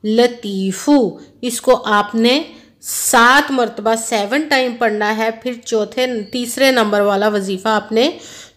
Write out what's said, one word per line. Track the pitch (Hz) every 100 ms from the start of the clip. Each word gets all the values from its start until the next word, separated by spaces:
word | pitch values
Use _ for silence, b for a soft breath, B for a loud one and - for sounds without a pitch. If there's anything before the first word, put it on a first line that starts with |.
लतीफ़ु। | 214 220 240 240 208 190 190 185 - 294 202 - B _
इसको | 247 247 -
आपने | 247 233 208 208 226 233 269 330 B B B
सात | - - - 247 233 269 294
मरतबा, | 269 226 220 220 226
सेवन | 220 220 202 269 311
टाइम | 277 254
पढ़ना | 233 233 214 208
है। | 220 226 226
फिर | 254 240
चौथे, | - 220 208 233 254 233
तीसरे | 202 254 240 - 269
नंबर | 262 214 208
वाला | 208 196 214
वजीफा | 208 190 185 214
आपने | 214 208 220 277 - B B B